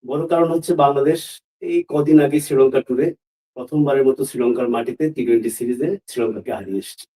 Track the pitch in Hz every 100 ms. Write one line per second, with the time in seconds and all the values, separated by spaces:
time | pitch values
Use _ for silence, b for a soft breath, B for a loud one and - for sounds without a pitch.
0 | 123 147 160 170 165 165 - 165 143 143
1 | 139 165 - - _ _ 175 170 170 147
2 | 147 156 143 147 - 135 131 131 - 127
3 | 156 - _ _ _ - 123 151 143 135
4 | 131 131 135 117 120 117 120 117 120 -
5 | 156 151 117 117 113 - 120 123 156 196
6 | - 123 113 104 110 95 98 95 - -
7 | -